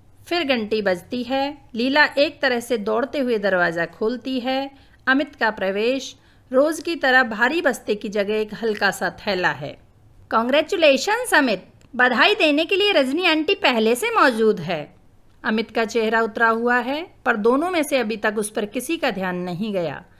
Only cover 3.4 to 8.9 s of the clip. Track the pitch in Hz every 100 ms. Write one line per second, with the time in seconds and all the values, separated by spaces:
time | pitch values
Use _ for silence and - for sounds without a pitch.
3.4 | 196 185 170 170 165 - 220 247 262 262
4.4 | 240 269 277 - - - - 269 302 -
5.4 | 226 214 190 196 226 269 - - _ _
6.4 | - 262 302 302 - 320 269 254 240 214
7.4 | 247 330 294 240 - 214 220 208 196 214
8.4 | 214 196 226 208 202